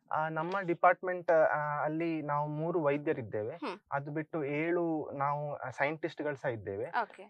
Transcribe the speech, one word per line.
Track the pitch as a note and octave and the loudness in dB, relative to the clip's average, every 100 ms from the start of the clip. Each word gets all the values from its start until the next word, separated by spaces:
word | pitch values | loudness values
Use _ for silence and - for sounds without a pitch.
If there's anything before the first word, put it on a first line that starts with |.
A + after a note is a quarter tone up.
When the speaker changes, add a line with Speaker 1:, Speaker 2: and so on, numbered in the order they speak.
| _ | _
Speaker 1:
ಆ, | D#3 D#3 | -2 0
ನಮ್ಮ | D#3+ E3 G3 | 0 -2 -2
ಡಿಪಾರ್ಟ್ಮೆಂಟ್, | F3 E3+ F3+ F3+ F#3 F3+ E3+ | 0 6 6 6 2 -2 4
ಆ, | D#3+ D3+ D3+ D3 D3 | 6 6 4 0 0
ಅಲ್ಲಿ | D3 D#3+ E3 D#3 | 0 0 -2 -2
ನಾವು | D3 D3 D3+ | -2 -2 -2
ಮೂರು | D3+ E3 F3 | -2 -2 2
ವೈದ್ಯರಿದ್ದೇವೆ. | C#3+ D3 D3+ D3+ G#2+ G#2+ A2 E3+ | 2 2 0 -2 -2 -4 -4 -6
Speaker 2:
ಹ್ಮ್. | C#4+ F3+ _ | -8 -8 _
Speaker 1:
ಅದು | C#3 C#3+ | -6 -4
ಬಿಟ್ಟು | D3+ D3+ E3 | -6 -4 -4
ಏಳು | C#3 D3 E3 F3 E3+ D#3 - | -2 -2 0 0 0 0 -4
ನಾವು, | C#3 C#3 D3 D3 - | -2 0 0 -4 -6
ಆ, | B2+ | -8
ಸೈಂಟಿಸ್ಟ್‌ಗಳು | - C#3 D#3 E3+ - D3 C#3+ | -2 -2 0 -6 -4 -4 -2
ಸಹ | C#3+ | -4
ಇದ್ದೇವೆ. | A#2 G2 G2 C#3+ | -4 -6 -6 -4
Speaker 2:
ಓಕೆ. | A#3+ G#3 - F#3 | -4 -6 -10 -8